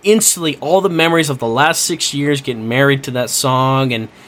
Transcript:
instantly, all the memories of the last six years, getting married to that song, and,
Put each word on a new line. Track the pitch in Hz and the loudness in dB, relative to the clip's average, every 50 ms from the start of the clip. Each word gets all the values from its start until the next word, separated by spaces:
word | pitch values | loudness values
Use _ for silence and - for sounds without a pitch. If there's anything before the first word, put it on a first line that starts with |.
| - | 2
instantly, | 196 214 226 208 - - 180 170 156 143 - | 2 2 4 4 0 0 -2 -4 -4 -4 -4
all | - 143 170 190 | -2 0 2 2
the | 190 196 | 2 2
memories | 170 160 160 165 165 165 160 143 | 2 2 2 2 2 2 2 0
of | 139 131 | -2 -2
the | 120 117 | -2 -2
last | 113 123 143 160 165 - - | 2 2 2 2 2 0 -2
six | - 175 156 - - - | -4 -4 -4 -4 -4 -4
years, | 143 143 147 147 135 | -2 -2 0 -2 -2
getting | 135 - 123 113 110 113 | -2 -6 -6 -6 -4 -2
married | 117 131 139 139 139 135 135 | 0 2 4 4 2 0 -2
to | - 123 | -4 -4
that | 123 123 113 | -4 -4 -4
song, | - - - 131 131 131 131 131 135 135 135 131 120 | -4 -2 -2 0 0 2 2 2 0 0 0 0 -2
and, | 113 110 110 - - - | -4 -6 -8 -12 -20 -20